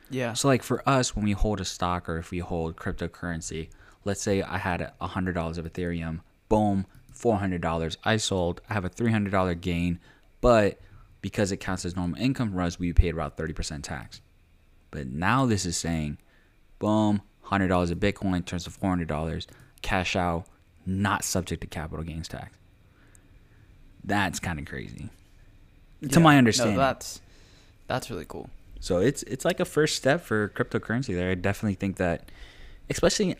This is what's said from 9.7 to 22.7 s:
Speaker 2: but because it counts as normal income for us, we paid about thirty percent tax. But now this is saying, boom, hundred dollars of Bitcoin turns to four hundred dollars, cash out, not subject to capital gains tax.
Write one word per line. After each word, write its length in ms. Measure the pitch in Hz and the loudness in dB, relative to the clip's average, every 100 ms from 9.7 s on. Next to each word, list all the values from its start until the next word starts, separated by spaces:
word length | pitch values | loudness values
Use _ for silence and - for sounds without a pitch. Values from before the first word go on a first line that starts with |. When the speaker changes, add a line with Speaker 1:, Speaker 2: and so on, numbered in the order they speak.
| 85 87 85 - - _ _ | 0 0 -2 -8 -20 _ _
Speaker 2:
but 400 | 123 113 101 - - - - - | 6 6 6 0 -12 -20 -20 -12
because 320 | 98 - 98 | -6 0 0
it 40 | 98 | -2
counts 280 | - 90 90 | -4 -4 -4
as 100 | 90 | -2
normal 240 | 87 - | -4 0
income 320 | 127 135 113 | -2 0 -2
for 80 | 90 | 0
us, 180 | 87 - | -2 -2
we 140 | 87 | 4
paid 220 | - 87 | 6 6
about 240 | 80 73 - | 2 -4 -4
thirty 160 | 82 | -4
percent 320 | 78 - 73 - | -4 -6 -8 -8
tax. 340 | 67 57 - - _ _ _ _ _ _ | -10 -12 -20 -20 _ _ _ _ _ _
But 160 | 78 65 | -10 -8
now 380 | 71 95 127 127 | -2 2 2 4
this 180 | 101 90 | 2 0
is 120 | 85 | -4
saying, 400 | 82 82 76 71 _ _ _ _ _ - | -2 -2 -2 -6 _ _ _ _ _ -4
boom, 440 | 104 107 107 101 - _ | 0 2 4 2 -4 _
hundred 260 | - 98 92 | 0 2 4
dollars 200 | 90 87 | 4 2
of 100 | 85 | 0
Bitcoin 460 | 101 - 98 90 - | 0 0 -2 -2 -2
turns 200 | 90 87 | -6 -8
to 40 | |
four 200 | - 98 | -4 -2
hundred 180 | 90 80 | 0 -2
dollars, 400 | 76 80 80 - - - - | -2 -2 -6 -8 -16 -20 -10
cash 340 | - 95 87 98 | -2 0 0 0
out, 300 | 87 85 - - _ - 92 | 0 -2 -4 -16 _ -12 -4
not 380 | 95 101 104 | 0 0 0
subject 380 | - 95 82 85 | -2 -2 -2 -6
to 60 | - | -8
capital 360 | - 78 78 | -10 -8 -8
gains 240 | 82 - 165 | -8 -8 -10
tax. 280 | - - - - | -10 -12 -18 -20